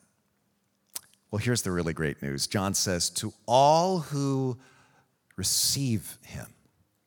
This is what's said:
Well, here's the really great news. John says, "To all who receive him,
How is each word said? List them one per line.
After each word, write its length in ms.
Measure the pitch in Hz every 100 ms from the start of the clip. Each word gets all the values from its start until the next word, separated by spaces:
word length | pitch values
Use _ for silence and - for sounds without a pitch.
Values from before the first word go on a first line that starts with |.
| _ _ _ _ _ _ _ _ _ - - _ _
Well, 80 | 104
here's 220 | 117 120
the 100 | -
really 220 | 90 82
great 280 | 76 78 69
news. 240 | 71 69 -
John 280 | 107 98
says, 360 | 98 - 87 -
"To 220 | - 107 - -
all 540 | 123 143 160 180 190
who 600 | 143 143 139 135 131 120 - - - _ _ _ _ -
receive 840 | 92 - - 135 135 110 - -
him, 320 | - - - - _ _ _ _